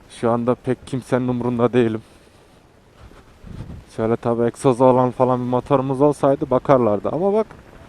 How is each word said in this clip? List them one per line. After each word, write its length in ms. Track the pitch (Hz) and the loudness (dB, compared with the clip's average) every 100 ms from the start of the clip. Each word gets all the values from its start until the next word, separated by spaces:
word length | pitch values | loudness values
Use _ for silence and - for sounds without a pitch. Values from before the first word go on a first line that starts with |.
| - | -20
Şu 220 | - 117 | -6 -2
anda 240 | 120 117 120 | 0 -2 -4
pek 320 | 131 123 - | -4 -6 -6
kimsenin 400 | 131 - 127 127 | -10 -2 -2 -2
umurunda 460 | 123 120 120 120 | -2 -4 0 0
değilim. 280 | 123 113 110 - - - _ _ _ _ _ _ _ - - - - - - - - - - | 2 0 -2 -10 -20 -20 _ _ _ _ _ _ _ -20 -20 -20 -20 -20 -16 -16 -18 -16 -6
Şöyle 200 | 113 117 | -2 -2
tabii 280 | 120 117 | -2 0
egzozu 420 | 117 - 139 117 131 | -2 0 0 4 4
olan 260 | 127 127 | 4 2
falan 280 | 120 127 123 | 0 0 0
bir 100 | 123 | -2
motorumuz 520 | 123 - 139 135 131 | -4 0 0 0 2
olsaydı 480 | 147 143 139 139 147 | 2 2 0 0 0
bakarlardı. 600 | 127 - 131 113 101 101 | -2 2 2 4 0 -4
Ama 240 | 147 196 | -4 -2
bak, 140 | 214 214 - - - | -2 -4 -10 -20 -20